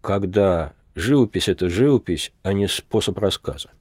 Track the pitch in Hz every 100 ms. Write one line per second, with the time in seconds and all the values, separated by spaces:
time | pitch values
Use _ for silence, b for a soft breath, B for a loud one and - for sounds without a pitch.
0 | - 101 98 101 98 85 73 _ _ -
1 | 107 143 110 92 92 87 90 90 139 127
2 | - 82 - _ 95 98 101 - - 110
3 | 101 95 101 - - 69 - _